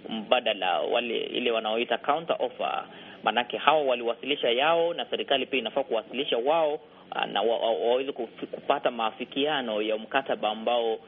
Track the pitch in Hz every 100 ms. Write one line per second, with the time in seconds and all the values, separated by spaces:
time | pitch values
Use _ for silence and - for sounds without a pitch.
0 | - 113 - 127 117 101 90 82 95 120
1 | 120 113 - - 123 113 107 113 120 113
2 | - 151 165 - 123 - 67 - - -
3 | - - 110 110 123 107 - 156 135 123
4 | 117 113 131 143 127 120 151 170 170 170
5 | 120 113 107 139 123 131 113 143 131 113
6 | - 135 147 120 127 165 151 156 - -
7 | - - 110 101 110 113 113 87 113 127
8 | 139 135 113 - - - - 143 135 120
9 | 110 - 123 139 143 147 120 107 107 110
10 | 110 135 135 107 107 107 113 120 113 110